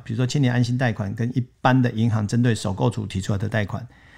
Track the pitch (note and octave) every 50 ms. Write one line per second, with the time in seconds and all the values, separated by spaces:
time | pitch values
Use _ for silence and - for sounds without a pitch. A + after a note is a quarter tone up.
0 | - - A2+ A2+ B2+ B2 - D3+ C3+ B2 A#2+ B2 B2 A#2+ B2 B2+ C3 A#2 G#2 -
1 | G#2 G2 A2 A2 A#2 A#2+ - C3 B2 - _ _ - C3 B2+ C3 B2 A#2+ - G#2+
2 | A2+ A#2 G#2+ A2+ G#2 G2 - A#2+ B2 B2+ A2 - - G2 F#2+ - C3 A#2+ - -
3 | G#2+ F#2+ - F#2+ F#2+ - G#2 G2 G2+ G2+ - A2 G#2 - - - A2+ - - -
4 | - - -